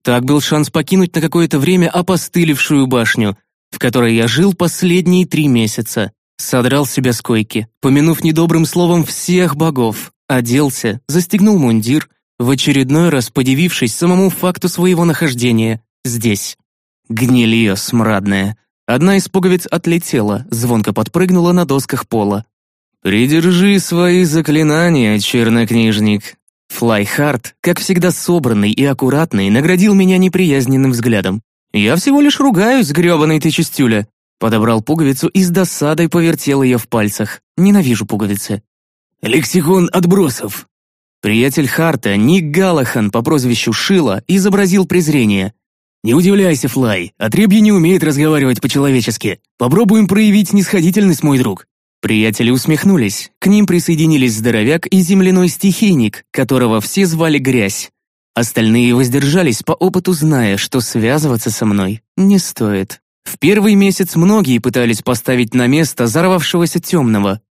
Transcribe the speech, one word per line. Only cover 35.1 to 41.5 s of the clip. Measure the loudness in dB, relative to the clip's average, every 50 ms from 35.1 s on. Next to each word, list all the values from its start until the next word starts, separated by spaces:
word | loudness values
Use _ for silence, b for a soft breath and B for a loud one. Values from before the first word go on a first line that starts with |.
| 0 -2 -4
и | -2 _ 0 0
с | 2
досадой | 2 0 -2 -2 -2 -4 -2 -2 0 0 0
повертел | 0 0 0 0 0 0 -2 -2 -2 0 2 2
её | 2 0
в | 0 -2
пальцах. | _ -2 -2 -2 -2 -4 -6 -8 -8 -8 -16 _ _ _
Ненавижу | 0 2 4 4 4 2 2 0 -2 -2
пуговицы. | -6 -4 -4 -2 -4 -4 -6 -6 -8 -8 -10 _ _ _ _ _ _ _ _ _ _ _ _
«Лексикон | -4 0 0 0 0 0 -2 0 2 2 2 2 2 2
отбросов». | 0 0 2 2 2 2 2 0 -2 -6 -10 -12 -12 -14 -18 _ _ _ _ _ _ _ _ _ _ _
Приятель | -4 -2 0 0 0 0